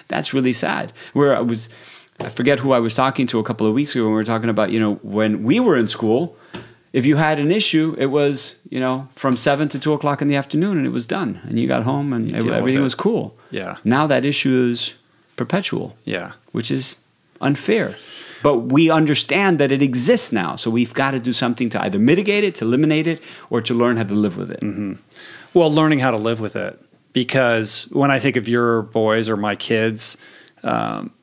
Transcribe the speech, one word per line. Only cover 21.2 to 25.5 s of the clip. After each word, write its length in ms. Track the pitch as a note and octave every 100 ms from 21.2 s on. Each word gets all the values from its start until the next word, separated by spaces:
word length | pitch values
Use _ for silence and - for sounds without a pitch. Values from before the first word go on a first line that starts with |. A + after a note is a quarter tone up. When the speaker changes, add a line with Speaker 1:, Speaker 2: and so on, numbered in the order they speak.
| A#2+
Speaker 1:
something 360 | A#2 B2 A#2+ A#2+
to 120 | G#2
either 160 | F#2+ G2+
mitigate 460 | A#2+ F3 G3+ G3+
it, 100 | G3+ -
to 80 |
eliminate 420 | A2+ B2+ D#3 D#3 D#3+
it, 140 | D#3+ - - -
or 100 | A#2+
to 120 | A2+
learn 220 | A#2+ A#2+ A#2
how 80 |
to 100 | G2+
live 220 | G#2 G#2 F#2
with 140 | F#2
it. 100 | -
Speaker 2:
Mm-hmm. 340 | G#2 G2 G2+ F#2 _ - - - -